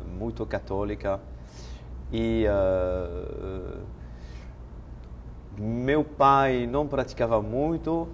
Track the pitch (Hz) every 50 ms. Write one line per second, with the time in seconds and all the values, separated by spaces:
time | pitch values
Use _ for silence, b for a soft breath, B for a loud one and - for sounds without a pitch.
0 | - - 90 92 104 117 113 - 110 - - 101 - - 98 98 104 104 104 -
1 | - 98 98 98 - - B B B B B B B B B B B B - -
2 | - - 120 113 113 113 113 113 110 104 101 101 95 92 95 92 92 92 92 92
3 | 90 87 87 90 90 - - - - 95 95 95 90 90 - - 98 98 - B
4 | B B B B B B B B B B B B - - - - - - - -
5 | - - - - - - - - - - 98 101 107 110 113 120 123 131 143 156
6 | 147 147 - - 139 135 139 139 135 135 127 123 120 120 123 143 151 143 143 131
7 | 127 127 - - 123 113 113 110 104 104 113 127 143 160 165 156 - 160 165 165
8 | 165 170